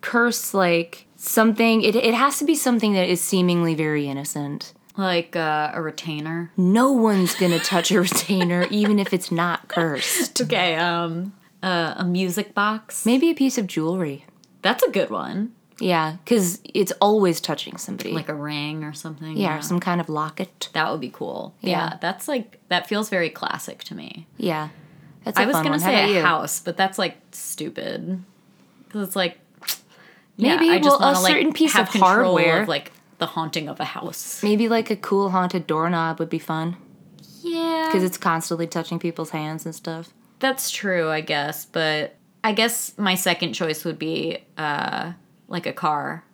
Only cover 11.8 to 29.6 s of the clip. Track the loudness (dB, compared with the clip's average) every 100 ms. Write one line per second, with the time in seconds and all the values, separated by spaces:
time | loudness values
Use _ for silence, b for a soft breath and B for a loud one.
11.8 | -2 -2 0 0 0 -2 -4 0 0 -2
12.8 | -8 -4 2 4 4 4 2 2 -2 -2
13.8 | -2 -2 -4 -6 -16 _ _ _ -2 2
14.8 | 2 2 -2 -2 -4 -4 -6 -8 _ -6
15.8 | 0 2 2 -4 0 2 2 -4 -6 0
16.8 | 0 2 4 6 4 2 -4 -6 -8 -12
17.8 | -10 -10 -6 -6 -6 -8 -6 -6 -6 -6
18.8 | -10 -10 -14 -12 -10 -2 -2 -2 -2 -2
19.8 | 0 -2 -2 -4 -6 -6 -12 _ -8 -2
20.8 | -2 -2 -8 -10 -10 -8 -10 -8 -4 -2
21.8 | -2 -4 -6 -6 -4 -6 -6 -16 _ -2
22.8 | 0 -4 -2 -2 -2 -4 -6 -6 -8 -14
23.8 | -14 -14 -14 -18 -20 -6 -4 -2 -6 -12
24.8 | B B B B -4 0 2 2 2 2
25.8 | 2 4 4 4 4 2 -2 -6 -6 -2
26.8 | -2 0 -4 -6 _ -16 -12 -10 -10 -8
27.8 | -8 -8 -6 -8 -8 _ _ _ _ _
28.8 | -14 -10 -6 -2 -2 -4 _ _